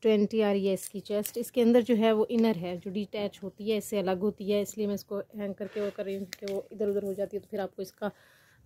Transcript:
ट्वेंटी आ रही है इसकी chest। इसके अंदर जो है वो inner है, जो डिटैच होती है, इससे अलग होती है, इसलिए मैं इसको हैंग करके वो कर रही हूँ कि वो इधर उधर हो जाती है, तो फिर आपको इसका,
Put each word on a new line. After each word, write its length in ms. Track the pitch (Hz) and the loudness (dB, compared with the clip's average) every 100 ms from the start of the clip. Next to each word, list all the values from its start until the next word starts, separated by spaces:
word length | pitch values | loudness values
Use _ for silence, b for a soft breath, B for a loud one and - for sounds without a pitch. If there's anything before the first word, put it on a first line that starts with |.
ट्वेंटी 380 | 220 214 202 220 | 4 4 4 2
आ 120 | 214 | 2
रही 140 | 202 196 | 2 2
है 80 | |
इसकी 260 | 185 - 202 | 0 -4 -12
chest। 380 | - 208 208 - | -4 -4 -4 -6
इसके 240 | 240 - | -4 4
अंदर 200 | 233 240 | 6 6
जो 120 | 226 | 6
है 180 | 233 226 | 4 6
वो 140 | 220 220 | 4 2
inner 300 | 240 226 202 | 4 4 2
है, 220 | 175 175 | -4 -6
जो 120 | 202 | -6
डिटैच 500 | 190 202 - 208 - | -6 -6 -4 -6 -6
होती 280 | 196 - 208 | -12 -10 -2
है, 60 | 214 | -2
इससे 220 | 202 208 | 0 -2
अलग 220 | 185 185 | 0 0
होती 300 | 208 - 190 | -2 -2 -2
है, 120 | 208 | 0
इसलिए 240 | 202 - 214 | -2 -4 -2
मैं 80 | |
इसको 240 | 202 - 101 | -4 -6 -10
हैंग 360 | - 214 - | -8 -8 -8
करके 260 | - 196 - | -8 -8 -6
वो 100 | 202 | -6
कर 140 | 190 | -6
रही 100 | 190 | -6
हूँ 120 | 196 190 | -6 -8
कि 200 | - 202 | -10 -8
वो 220 | 196 - | -8 -8
इधर 160 | 208 202 | -4 -2
उधर 160 | 202 | -2
हो 100 | 202 | -4
जाती 220 | 190 196 202 | -6 -6 -6
है, 40 | |
तो 80 | - | -8
फिर 120 | 214 | -8
आपको 220 | 190 - | -8 -8
इसका, 280 | 190 _ 208 - b b b b | -14 _ -8 -8 b b b b